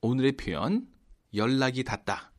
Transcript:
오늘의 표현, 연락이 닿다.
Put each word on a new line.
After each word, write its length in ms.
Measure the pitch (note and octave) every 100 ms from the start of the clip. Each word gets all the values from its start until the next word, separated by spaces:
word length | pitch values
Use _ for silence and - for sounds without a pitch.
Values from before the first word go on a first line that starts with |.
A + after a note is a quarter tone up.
오늘의 320 | A2+ B2+ C3
표현, 540 | C3+ - D#2 G#2 G#3+ - - _ - _
연락이 500 | G2+ A2 C3+ C3 B2+
닿다. 480 | - A2 - F#2+ -